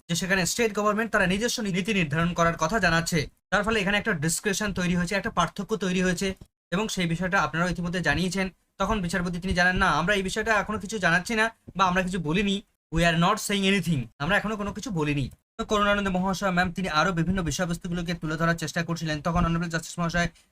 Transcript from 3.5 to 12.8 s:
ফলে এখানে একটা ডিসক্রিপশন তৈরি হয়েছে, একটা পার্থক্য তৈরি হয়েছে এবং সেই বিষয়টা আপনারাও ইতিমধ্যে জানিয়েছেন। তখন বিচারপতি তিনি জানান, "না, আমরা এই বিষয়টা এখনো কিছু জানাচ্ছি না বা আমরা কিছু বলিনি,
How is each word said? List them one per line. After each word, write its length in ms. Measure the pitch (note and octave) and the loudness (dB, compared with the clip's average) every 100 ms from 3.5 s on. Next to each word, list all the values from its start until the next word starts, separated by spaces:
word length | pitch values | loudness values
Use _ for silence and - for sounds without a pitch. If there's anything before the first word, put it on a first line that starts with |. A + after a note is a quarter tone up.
| F#3+ | -2
ফলে 140 | G#3 A3+ | 0 0
এখানে 180 | F#3+ G3+ | 2 0
একটা 160 | G#3+ | 0
ডিসক্রিপশন 600 | F3+ D#3+ - G#3 F#3 G#3 | 0 0 -2 -2 -2 -2
তৈরি 220 | F#3+ F3 F3 | -2 0 0
হয়েছে, 200 | F3 G3+ | 0 -2
একটা 140 | G3+ | -2
পার্থক্য 420 | - E3 - G3+ A3 | 0 -2 -2 -4 -2
তৈরি 260 | F#3+ F3+ | 0 0
হয়েছে 260 | F#3 F3+ F#3+ F#3+ - _ - | 0 0 -2 -6 -14 _ -4
এবং 160 | F3 G#3+ | -2 -2
সেই 200 | - E3+ | -2 -2
বিষয়টা 300 | E3 F3+ G3 | 0 0 0
আপনারাও 280 | D3+ D#3+ F3+ | 0 0 -2
ইতিমধ্যে 300 | E3+ F3 F3+ | -2 -4 -2
জানিয়েছেন। 500 | D#3+ D3 F3+ F#3 F#3+ - _ - | 0 0 0 -2 -4 -6 _ -4
তখন 240 | G3 A3 | -2 0
বিচারপতি 380 | E3+ F#3+ F3 F3 | -2 -2 -2 -4
তিনি 140 | F#3 | -2
জানান, 240 | F3+ F3+ F#3 | 2 4 4
"না, 120 | F#3+ | 4
আমরা 240 | D3 E3+ | 2 2
এই 100 | G#3 | 0
বিষয়টা 300 | F#3 A3 A3 | 0 -2 0
এখনো 260 | G#3+ F3+ G#3+ | 0 0 -4
কিছু 180 | F#3 A3 | -6 -2
জানাচ্ছি 380 | F3+ E3+ F3 A3+ | 2 2 0 0
না 100 | A3 - - - | 0 -2 -8 0
বা 80 | F#3+ | 2
আমরা 160 | F3+ | 2
কিছু 160 | F#3 F#3+ | 0 -2
বলিনি, 420 | D3+ E3+ G3+ G3 - _ | 0 0 2 -2 -6 _